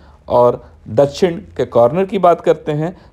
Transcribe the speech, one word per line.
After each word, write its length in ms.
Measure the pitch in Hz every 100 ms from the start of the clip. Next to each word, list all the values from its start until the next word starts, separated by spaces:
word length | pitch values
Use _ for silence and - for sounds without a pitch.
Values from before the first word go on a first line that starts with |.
| - _ -
और 500 | 120 123 120 - - 104
दक्षिण 480 | 113 143 - 185 170
के 280 | - -
कॉर्नर 400 | 127 117 120 165
की 140 | 196 196
बात 220 | 180 170
करते 320 | 175 160 -
हैं, 240 | 147 165 - -